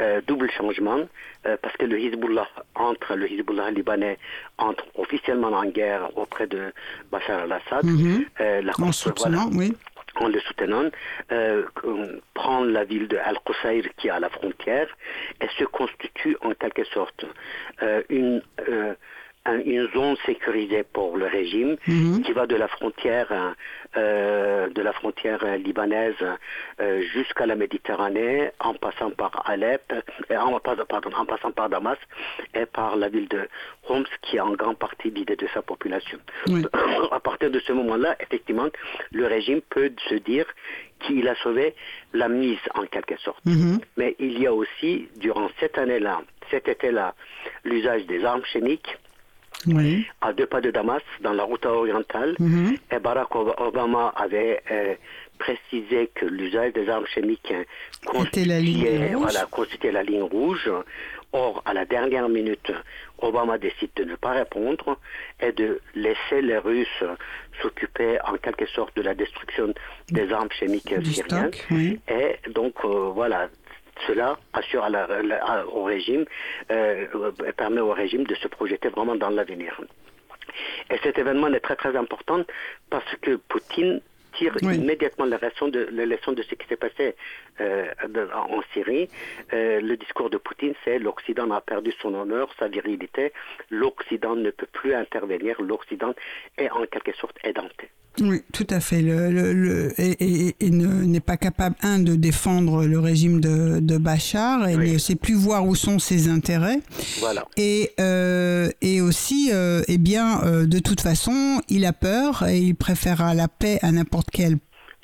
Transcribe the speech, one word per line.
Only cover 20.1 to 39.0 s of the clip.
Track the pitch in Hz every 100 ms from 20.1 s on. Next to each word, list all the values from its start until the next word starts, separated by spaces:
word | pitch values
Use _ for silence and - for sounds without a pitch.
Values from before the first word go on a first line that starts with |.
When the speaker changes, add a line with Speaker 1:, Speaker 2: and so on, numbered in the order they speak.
| 135
Speaker 1:
sécurisée | - 113 - 110 101 107
pour | 101 110 92 90
le | 92
régime | 98 87 107 131 160 -
Speaker 2:
Mhm. | 165 165 202
Speaker 1:
qui | 359
va | 339 120
de |
la | 113 107
frontière, | - 113 - 123 120 113 98 90 90 - - - 113
euh, | 107 104 101 104 101 101 92
de | 104
la | 104
frontière | - 110 - 113 104 107 95
libanaise, | 95 95 104 107 113 107 92 90 - - - -
euh, | 101 95 87
jusqu'à | 123 131 -
la | 117
Méditerranée, | 107 101 98 - 98 101 104 117 143 147 -
en | 120
passant | - 104 - 110
par | - 101 - -
Alep, | 98 113 135 - 117 - - -
euh, | 110
en, | 113 120
pas-, | 127 117 -
pardon, | 104 101 101
en | -
passant | 110 113
par | - 107
Damas | 95 110 143 - - - - -
et | 113
par | 117 - 110 104
la | 101
ville | 107 101
de | 101 - - - - -
Homs | 131 135 -
qui | - 113
est |
en | 104
grande | 101 110 110
partie | 107 - 113
vidée | 104 98 101
de | 95
sa | 107
population. | - - 101 95 - - - - -
Speaker 2:
Oui. | 175 160
Speaker 1:
<coughs> | - - - 156
À | 131
partir | 127 - 147
de | 131
ce | -
moment-là, | 127 117 113 156 -
effectivement, | - - - 110 147 - - -